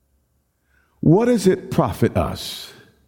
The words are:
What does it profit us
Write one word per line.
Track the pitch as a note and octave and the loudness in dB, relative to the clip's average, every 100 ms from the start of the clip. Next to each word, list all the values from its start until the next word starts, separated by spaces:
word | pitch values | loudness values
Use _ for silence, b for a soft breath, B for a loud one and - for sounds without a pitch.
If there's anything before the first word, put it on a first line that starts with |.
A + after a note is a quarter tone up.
| _ _ _ _ _ _ _ _ _ _ | _ _ _ _ _ _ _ _ _ _
What | - F3 A#3+ | 2 4 4
does | A#3+ F#3 | 2 2
it | F3+ - | 0 -2
profit | - C3+ - A#2 F#2 | -2 -2 0 -2 0
us | E2+ F#2 - - - - - _ | -4 -6 -12 -14 -16 -20 -20 _